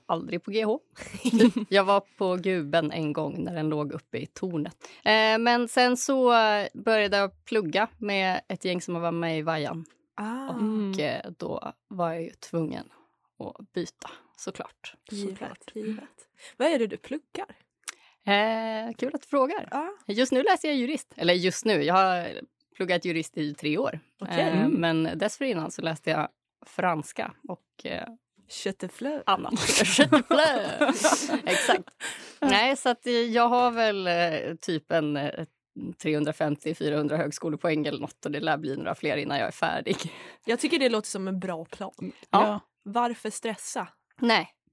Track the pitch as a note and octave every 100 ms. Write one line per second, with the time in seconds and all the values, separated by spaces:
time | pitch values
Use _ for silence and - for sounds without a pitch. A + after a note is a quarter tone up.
0 | - E3+ - F3 - G#3+ G#3+ C4+ - -
1 | - - B3 A3+ A#3 A3+ G#3+ G3 F#3+ G3+
2 | - _ F#3+ F3+ F3+ F#3 C#3+ E3 D3+ E3
3 | D#3 D3 D3+ D#3 D#3 E3+ D#3 D3+ D3 D#3
4 | - A2+ D#3 - F#3+ E3 E3+ - - -
5 | G#3 A3 A3 A3 A#3 A#3+ A#3 B3+ B3 B3
6 | - C4+ B3 A#3 A3 G#3 G3 - G#3 A3
7 | G3+ G3+ G3 - - A3+ E3 F3+ A3+ -
8 | G#3 G3 F#3 F#3 - F#3 F#3 F3+ - E3+
9 | E3+ E3+ E3 D#3+ D#3 D#3+ C#3+ E3 E3 _
10 | _ - G#3+ B3 C4+ B3 G#3+ G#3+ G3 F#3+
11 | D3 B2 - E3+ - - - - _ F#3+
12 | E3+ E3 E3 - - E3+ D#3 B2+ - _
13 | _ _ _ _ - - G3+ F#3 E3+ -
14 | - - _ - - - - _ - -
15 | - G3+ G3 F#3+ - - - G#3+ G#3+ G#3+
16 | C#4+ _ _ _ - - D4 C#4+ G#3+ -
17 | - D4+ - E4+ - - _ _ - -
18 | _ _ G3+ G3+ A3 A3 A3+ A3 A#3 A3+
19 | B3+ D4+ - C#4+ C4 G#4+ - C#4 E4+ G#4
20 | - G#3 B3+ B3+ G4 F#4 D4+ C#4+ A#3+ D4+
21 | - - E3+ F3+ F3+ - A3+ F3+ D3 F#3
22 | F#3+ F3+ E3+ - - _ _ - F#3 F3
23 | F3+ E3 D#3 - D3 D3 D3+ D#3+ - D#3+
24 | - _ G3 E3+ D#3+ E3+ B3+ A#3+ E3 D#3+
25 | D#3+ E3 G#3 - C4+ F3+ E3 - E3 D#3+
26 | D#3+ D#3 D3 - _ _ - - F#3 D#3
27 | - - - - - F3 _ - - -
28 | - A3+ _ _ _ - G3+ F#3+ F#3 -
29 | C4+ D4+ - F#3+ - - - - F3+ -
30 | D4+ D4 - C#4+ D#4 B3 D#3+ - C4 E4+
31 | D#4 - - - - F3+ - F#3+ - -
32 | - - - - C#4 A#3 B3+ C4+ B3+ A#3+
33 | B3 A#3 A#3 A#3 A#3 B3 B3 A#3 A3 G3+
34 | F3+ E3+ E3+ D#3 - E3 - D#3 - E3+
35 | D3+ D3 C#3+ - D#3+ _ _ - - -
36 | D#3 D3+ D3+ - D3+ D3 D#3 E3 D3+ D3+
37 | D3 D#3 D3 - E3 D3+ E3+ D#3 D3 C#3+
38 | D3 - D#3+ D3 D#3+ D3 D#3 C3+ - -
39 | D3+ D3 C3+ C#3+ G#2 - E3 C#3+ - F#3+
40 | E3+ - - - - A#3+ D#4 E4 B3+ G#3+
41 | G#3+ G3 F#3+ F#3+ F#3 E3 E3 - G3 -
42 | F#3 - - A3 G#3+ G#3 - _ G3+ A#3
43 | A#3+ A#3 A3 - A3+ G#3+ - B3+ F3+ _
44 | _ - A#3 G#3 - _ _